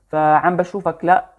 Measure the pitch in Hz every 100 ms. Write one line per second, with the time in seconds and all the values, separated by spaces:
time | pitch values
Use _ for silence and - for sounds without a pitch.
0 | _ 156 156 151 170 175 175 202 170 165
1 | 165 185 -